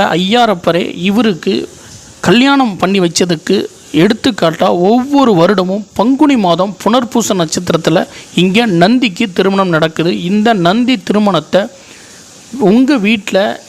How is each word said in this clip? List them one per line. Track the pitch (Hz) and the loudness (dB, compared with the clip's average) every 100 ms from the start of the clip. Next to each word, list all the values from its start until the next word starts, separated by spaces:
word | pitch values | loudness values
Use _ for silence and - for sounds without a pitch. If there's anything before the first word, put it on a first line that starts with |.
| 196 | 0
ஐயாரப்பரை | 165 185 233 233 185 - 170 208 - 175 | -2 0 2 2 0 -2 -2 -4 -4 -2
இவருக்கு | 202 226 170 - 117 - - - - - - | 0 0 -2 -4 -4 -6 -14 -20 -20 -20 -6
கல்யாணம் | - 208 269 277 254 180 | 0 2 4 2 0 -2
பண்ணி | 180 196 | -2 0
வச்சதுக்கு | 175 165 180 160 - 196 - - - | 0 0 -2 -2 -2 -4 -4 -12 -6
எடுத்துக்காட்டா | 147 185 220 277 202 165 160 185 190 180 | 0 2 2 -2 0 -2 0 0 0 2
ஒவ்வொரு | 240 254 285 262 | 2 2 2 4
வருடமும் | 190 175 202 180 196 202 | 4 2 2 -2 -4 -6
பங்குனி | - 208 269 302 269 | -4 0 2 2 2
மாதம் | 185 170 190 180 | 2 0 -2 -4
புனர்பூச | - 240 240 247 220 | -2 0 0 -2 -2
நட்சத்திரத்துல | 196 160 - 180 170 160 165 - - - | -2 -2 -4 -2 -2 0 0 -2 -8 -6
இங்க | - 180 190 220 170 | 0 2 2 0 2
நந்திக்கு | 175 254 240 175 220 | 2 2 0 -2 -4
திருமணம் | 170 190 196 190 165 | -2 0 0 0 0
நடக்குது. | 160 160 165 202 | -2 -2 -4 -4
இந்த | 175 208 214 220 170 | -2 0 0 2 0
நந்தி | 208 247 254 | 0 0 -2
திருமணத்தை | - 202 208 175 143 185 220 - - - - - - - - - | 0 0 2 0 0 -2 -2 -8 -20 -20 -20 -20 -20 -20 -16 -2
உங்க | 208 220 262 285 | 2 4 2 2
வீட்ல | 196 226 196 190 214 - | 0 -2 -2 -2 -2 -4